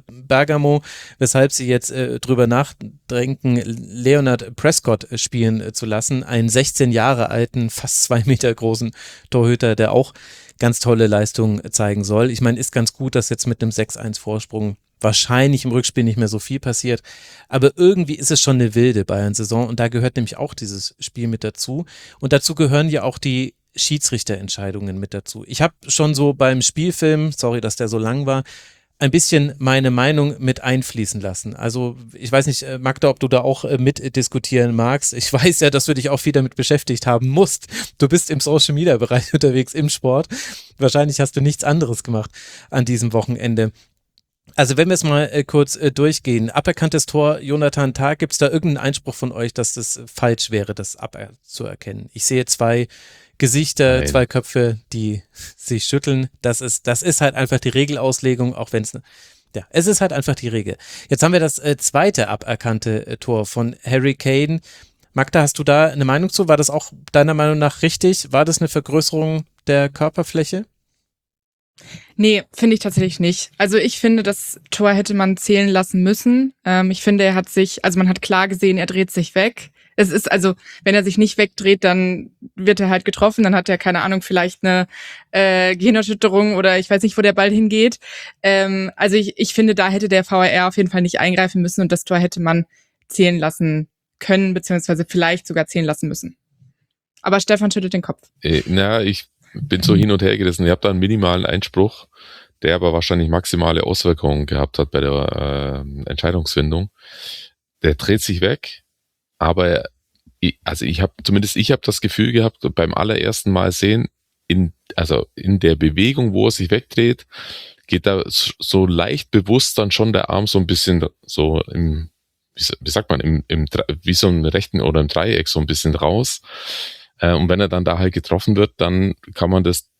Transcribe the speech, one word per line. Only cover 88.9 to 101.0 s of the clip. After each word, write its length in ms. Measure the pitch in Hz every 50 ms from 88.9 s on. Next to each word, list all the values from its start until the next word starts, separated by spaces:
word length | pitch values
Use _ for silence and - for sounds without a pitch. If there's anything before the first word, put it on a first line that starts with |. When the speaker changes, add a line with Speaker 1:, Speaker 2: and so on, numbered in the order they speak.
| -
Speaker 3:
also 200 | - 208 196 190
ich, 180 | 214 196 208 -
ich 180 | - 220 - -
finde, 200 | 220 220 214 208
da 140 | 202 185 190
hätte 180 | 190 202 214 185
der 160 | 190 190 180
V 120 | - 196
A 100 | 185 185
R 220 | - - 180 180 185
auf 80 | -
jeden 140 | 208 190 175
Fall 120 | - 180
nicht 180 | 175 175 - -
eingreifen 420 | - 180 185 190 185 185 - 185
müssen 180 | 175 175 - 208
und 120 | 185 170
das 120 | 175 170 -
Tor 140 | - 185 175
hätte 220 | 175 175 - 175
man 260 | 170 165 165 170 165 - _ _ _ _ _ _ _ -
zählen 300 | - - 185 175 175 165
lassen 500 | 156 160 - - 170 160 156 156 156 - _ _ _ _ _ -
können, 360 | - - 190 190 196 190 180
beziehungsweise 500 | 180 - - 180 170 - - 170 156 165 -
vielleicht 380 | - 180 170 165 175 175 -
sogar 200 | - 160 165 156
zählen 180 | - - 175 160
lassen 240 | 151 151 - - 147
müssen. 280 | - - - - - _ _ _ _ _ _ _ _ _ _ _ _ _ _ _ _ _
Aber 160 | - 185 190 196
Stefan 320 | - - 214 196 208 202
schüttelt 220 | - 208 185 185
den 100 | 190 180
Kopf. 180 | - - - - _ _ _ _
Speaker 2:
Äh, 200 | - 78 80 73 -
na, 340 | - 92 95 98 104 113 113
ich 260 | 101 95 95 - - _ _ _ _ _ -
bin 300 | - - - 92 92 -
so 100 | - 104
hin 160 | - 104 104
und 120 | 101 90
her 140 | 98 95 104
gerissen. 280 | 104 95 90 85 90 90
Ich 80 | 85
hab 80 | 92 -
da 100 | - 101
einen 80 | 92
minimalen 480 | 92